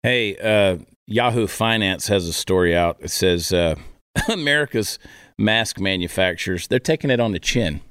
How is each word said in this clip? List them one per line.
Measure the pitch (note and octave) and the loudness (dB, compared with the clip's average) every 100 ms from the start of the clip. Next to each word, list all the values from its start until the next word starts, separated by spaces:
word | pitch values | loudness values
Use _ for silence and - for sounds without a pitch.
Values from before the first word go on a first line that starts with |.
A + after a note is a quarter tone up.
| A#2+ | 0
Hey, | B2 G#2+ - | 0 0 -2
uh, | G#2+ G#2+ G2 E2+ - _ - | 2 4 4 2 -8 _ -4
Yahoo | G#2+ A#2+ A#2 G#2 | 0 2 0 -2
Finance | - A2+ A2+ G2 F#2 - | 0 0 2 0 -2 0
has | G2+ E2+ | 0 0
a | |
story | - - F#2 F2+ E2+ | -6 0 2 4 2
out. | E2+ - | 0 -2
It | D#2+ | -8
says, | - F#2 F2 E2 | -2 0 0 0
uh, | F2+ E2+ D2+ - - | 0 0 -2 -8 -20
<laughs> | _ - - | _ -4 -2
America's | G#3+ C#3+ D3 C#3+ A2+ G#2 - - - - - | -2 0 0 0 -2 -4 -8 -16 -20 -18 -2
mask | G#2+ A2 A2 - | 2 2 0 -4
manufacturers, | F#2+ F#2+ F2 - F#2 E2+ - F2+ - | -2 -2 -2 0 0 0 -4 -6 -2
they're | C3 | -2
taking | - D#3 D3 | 0 -2 0
it | A#2+ | 2
on | A#2 | 0
the | F2 | -2
chin. | - B2 F#2 D2 - | -2 -2 -2 -4 -12